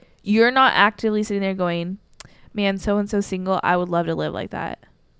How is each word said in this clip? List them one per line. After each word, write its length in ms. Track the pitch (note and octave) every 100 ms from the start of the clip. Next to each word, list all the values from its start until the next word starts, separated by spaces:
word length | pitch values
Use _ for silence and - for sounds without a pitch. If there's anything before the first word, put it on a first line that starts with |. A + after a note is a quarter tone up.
| _ _
you're 280 | G3 A3 A#3
not 220 | C4 C4
actively 480 | - G3+ - A3 G#3+
sitting 180 | G#3+ G3+
there 120 | F#3+
going, 440 | F#3+ F3 E3+ E3+ G3+ _ - - _ -
"Man, 240 | G#3 G3+ G3
so-and-so 440 | G#3+ G#3 G#3 G3+
single, 380 | G3+ F#3 F#3 F#3
I 140 | - F3+
would 100 | F3+
love 160 | E3+ E3
to 80 |
live 180 | D#3 D3+
like 160 | G2 F2
that." 300 | - - - _ _ _